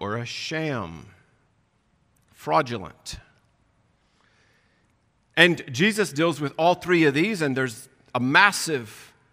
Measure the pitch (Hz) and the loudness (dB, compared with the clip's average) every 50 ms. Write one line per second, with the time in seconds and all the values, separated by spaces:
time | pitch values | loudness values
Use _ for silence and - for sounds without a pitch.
0 | 92 101 107 120 120 117 - - - - 165 160 160 156 135 117 92 82 82 76 | -8 -6 -6 -6 -8 -10 -10 -12 -10 -8 -8 -6 -6 -6 -6 -6 -8 -10 -12 -14
1 | - - - _ _ _ _ _ _ _ _ _ _ _ _ _ _ _ _ _ | -18 -20 -20 _ _ _ _ _ _ _ _ _ _ _ _ _ _ _ _ _
2 | _ _ _ _ _ _ _ - - 151 156 160 147 120 120 101 87 - - _ | _ _ _ _ _ _ _ -12 -4 0 0 0 0 0 -4 -10 -10 -12 -18 _
3 | - - - - - _ _ _ _ _ _ _ _ _ _ _ _ _ _ _ | -16 -16 -16 -16 -18 _ _ _ _ _ _ _ _ _ _ _ _ _ _ _
4 | _ _ _ _ _ _ _ _ _ _ _ _ _ _ _ _ _ _ _ _ | _ _ _ _ _ _ _ _ _ _ _ _ _ _ _ _ _ _ _ _
5 | _ _ _ _ _ _ - 160 170 180 165 139 - - 127 127 185 220 208 214 | _ _ _ _ _ _ 4 6 6 6 4 2 -4 -6 -2 2 2 2 2 2
6 | 196 143 135 143 165 170 147 139 147 139 - - 160 175 180 175 - 170 180 170 | -2 -2 0 0 0 0 0 -2 -6 -6 -2 2 2 2 2 2 0 2 2 4
7 | 160 143 131 151 175 220 220 170 156 139 127 131 131 127 113 - - - _ _ | 4 4 4 2 0 0 0 -2 -2 -2 0 -2 -2 -4 -6 -10 -18 -20 _ _
8 | _ _ - 123 123 131 151 175 202 202 - - - 160 151 127 113 107 - - | _ _ -4 -2 0 2 4 4 4 4 2 0 -4 -4 -4 -4 -6 -8 -16 -20
9 | - - _ _ _ _ | -20 -20 _ _ _ _